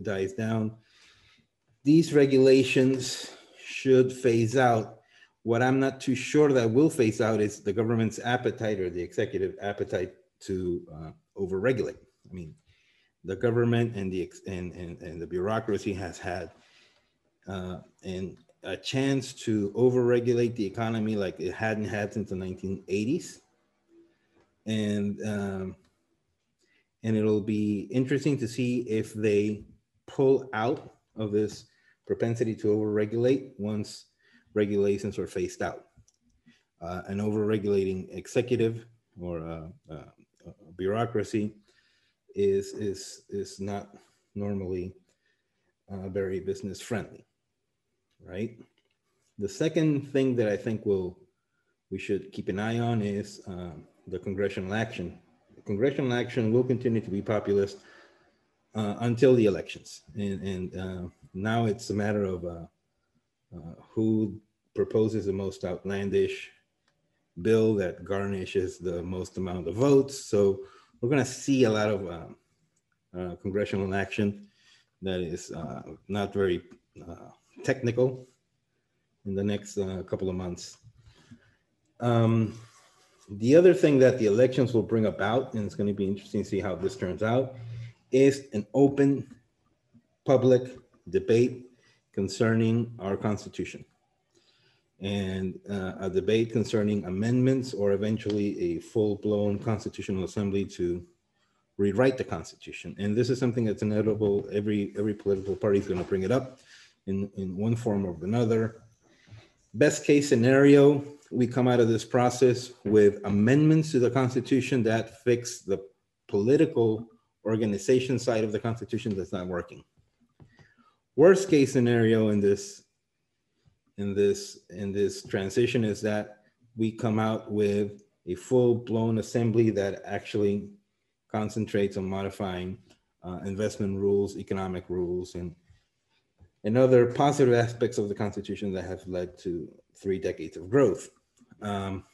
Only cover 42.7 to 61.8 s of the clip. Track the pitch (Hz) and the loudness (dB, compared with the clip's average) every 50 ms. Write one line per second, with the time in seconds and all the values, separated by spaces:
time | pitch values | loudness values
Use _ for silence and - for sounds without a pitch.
42.7 | - 107 107 98 90 - - - - - _ - 98 101 92 - - - 98 101 | -8 -8 -6 -6 -6 -8 -12 -16 -18 -20 _ -10 -8 -8 -8 -8 -10 -10 -8 -8
43.7 | 101 101 101 - - - _ _ _ _ _ _ _ 104 101 101 101 98 92 90 | -8 -8 -10 -14 -20 -20 _ _ _ _ _ _ _ -8 -6 -6 -6 -6 -6 -6
44.7 | 95 90 90 95 - _ _ _ _ _ _ _ _ _ _ _ _ _ _ _ | -6 -6 -6 -8 -12 _ _ _ _ _ _ _ _ _ _ _ _ _ _ _
45.7 | _ _ _ - 98 95 95 95 92 98 95 92 95 90 - 98 95 - 104 98 | _ _ _ -14 -12 -12 -10 -6 -4 -4 -2 -2 -4 -4 -4 -6 -6 -6 -8 -10
46.7 | 87 - - - 117 98 82 - - - _ _ _ _ _ _ _ _ _ _ | -10 -12 -8 -6 -6 -6 -6 -10 -14 -20 _ _ _ _ _ _ _ _ _ _
47.7 | _ _ _ _ _ _ _ _ _ _ - 87 90 98 117 117 117 - - _ | _ _ _ _ _ _ _ _ _ _ -16 -10 -6 -6 -6 -6 -8 -14 -20 _
48.7 | _ _ _ _ _ _ _ _ _ _ _ _ _ - 101 98 - - 156 160 | _ _ _ _ _ _ _ _ _ _ _ _ _ -8 -6 -6 -4 -2 -2 0
49.7 | 160 170 160 156 147 135 143 - - 135 135 131 123 120 113 104 101 95 - 117 | 2 2 2 2 2 0 -2 0 0 2 2 2 2 2 2 2 0 -2 -2 -4
50.7 | 110 101 - 104 98 92 90 90 - - - _ _ _ _ _ _ _ _ _ | -4 -2 0 0 0 0 -2 -6 -8 -14 -20 _ _ _ _ _ _ _ _ _
51.7 | _ _ _ _ 95 92 - - 101 90 - - - 95 85 104 92 101 107 113 | _ _ _ _ -10 -8 -4 -4 -4 -4 -4 -8 -12 -8 -6 -6 -4 -4 -2 -2
52.7 | 117 120 117 117 117 110 101 104 101 101 - - - - - 104 90 87 90 85 | -2 -2 0 0 0 0 -2 -2 -4 -4 -6 -8 -14 -16 -14 -14 -12 -12 -12 -12
53.7 | 76 78 - - _ _ _ 92 92 90 - 101 95 98 101 95 - 107 92 92 | -14 -16 -20 -20 _ _ _ -10 -10 -8 -6 -6 -2 -2 -2 -2 -2 -4 -4 -4
54.7 | 101 110 110 - - - 87 82 - - _ _ _ _ _ _ _ - - - | -2 -2 -4 -4 -6 -8 -10 -10 -12 -16 _ _ _ _ _ _ _ -14 -8 -6
55.7 | 101 98 123 143 143 160 135 123 120 120 120 120 - 131 110 110 117 123 127 131 | -2 0 0 0 0 0 -2 0 0 -2 -2 -2 -2 -2 0 2 2 2 2 2
56.7 | 120 117 - 120 113 107 - 90 95 101 98 - 107 104 - 101 101 98 98 98 | -2 0 0 0 0 0 -2 -4 -6 -6 -2 -2 -2 -2 0 2 2 2 2 0
57.7 | - - - - - - - _ _ _ _ _ _ _ _ _ _ _ _ _ | -4 -12 -20 -20 -20 -20 -20 _ _ _ _ _ _ _ _ _ _ _ _ _
58.7 | - 110 107 101 104 - 117 120 117 117 143 131 127 117 110 101 90 80 - - | -6 -4 -4 -4 -4 -2 -2 -2 2 4 6 6 8 6 6 4 2 0 -4 -10
59.7 | - - - - - - _ - - 104 101 98 98 78 90 98 95 92 90 90 | -14 -16 -16 -20 -20 -20 _ -16 -10 -8 -6 -6 -6 -6 -6 -6 -6 -6 -8 -8
60.7 | 92 92 95 92 92 90 90 90 - _ - _ - 92 101 110 113 117 117 110 | -8 -10 -8 -8 -8 -10 -10 -12 -14 _ -20 _ -10 -6 -2 0 0 2 0 0
61.7 | 101 - | -2 -4